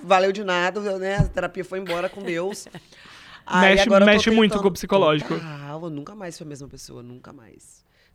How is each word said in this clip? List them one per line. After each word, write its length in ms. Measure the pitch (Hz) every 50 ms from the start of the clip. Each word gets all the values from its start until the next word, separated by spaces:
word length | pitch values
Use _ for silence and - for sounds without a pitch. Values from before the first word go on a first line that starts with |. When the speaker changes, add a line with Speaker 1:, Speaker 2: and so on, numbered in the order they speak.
| -
Speaker 1:
valeu 260 | 175 196 185 190 196
de 140 | 190 208 214
nada, 520 | 190 180 175 175 185 180 208 202 208 190 190
né? 180 | 185 190 196
A 80 | 202 208
terapia 400 | - - 190 175 170 - 190 175
foi 160 | - 185 190
embora 280 | 196 180 170 175 175 185
com 140 | - 202 196
Deus. 460 | 208 170 165 180 196 202 - - - - 180 - _ _ - -
Speaker 2:
<laughs> 380 | - - - - - - - _
Speaker 1:
Aí 260 | - - 180 185 190 196
Speaker 2:
Mexe, 80 | 196 196
Speaker 1:
agora 220 | 233 196 196 196
eu 40 | 208
tô 40 | 208
Speaker 2:
mexe 180 | 208 - 226
muito 220 | 226 226 220 208 220
Speaker 1:
tentando 100 | 202 196
Speaker 2:
com 60 | 196
o 40 | 175
psicológico. 600 | - - 175 190 196 185 156 151 151 143 - 165
Speaker 1:
Total, 480 | 165 160 160 151 143 143 143 147 160 170
eu 80 | 170
nunca 240 | 156 143 143 - 208
mais 240 | 214 190 175 151 -
fui 80 | 170
a 20 | 151
mesma 200 | 147 131 143 131
pessoa, 340 | - 131 - - 135 123 120
nunca 300 | 120 123 127 - - -
mais. 500 | 139 113 95 - - _ _ _ _ _ _ _ _ _ _